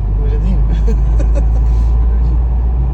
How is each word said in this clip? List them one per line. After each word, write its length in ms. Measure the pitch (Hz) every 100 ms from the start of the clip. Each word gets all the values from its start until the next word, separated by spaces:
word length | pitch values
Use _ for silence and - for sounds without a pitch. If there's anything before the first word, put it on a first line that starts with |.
| - -
Öyle 180 | 151 151
değil 140 | 170 180
mi? 400 | - 175 - 135 - - - - - - - - - - - - 151 151 - - - - 131